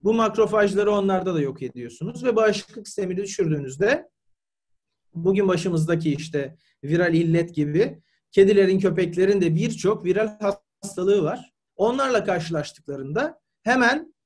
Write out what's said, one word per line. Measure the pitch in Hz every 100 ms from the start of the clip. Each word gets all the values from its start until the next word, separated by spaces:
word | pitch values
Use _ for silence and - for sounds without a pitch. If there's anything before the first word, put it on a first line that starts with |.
Bu | 190
makrofajları | 226 220 214 214 214 202 185 208
onlarda | 208 196 190 180
da | 170
yok | 139 131
ediyorsunuz | 127 123 117 - 180 247
ve | 247 220
bağışıklık | 220 208 - - 202
sistemini | - 185 185
düşürdüğünüzde | 196 - 170 151 135 135 202 285 - _ _ _ _ _ _ _ _ _ _
bugün | 170 170 196 190
başımızdaki | 175 180 165 156 165 160
işte | 139 - 147 135 - _ _
viral | 139 165 175
illet | 165 170 165 165
gibi | - 147 156 247 - _ _ _
kedilerin, | - 196 202 190 190
köpeklerin | 190 165 175 165 190 202
de | 175
birçok | 160 233 226 185 214
viral | 175 185 220 214 208 202 _ _
hastalığı | 196 - 185 202
var. | 156 247 - _ _ -
Onlarla | 208 262 269 240
karşılaştıklarında | 202 180 160 160 147 - - 139 135 160 302 - _ _
hemen | 214 254 240 285 339 _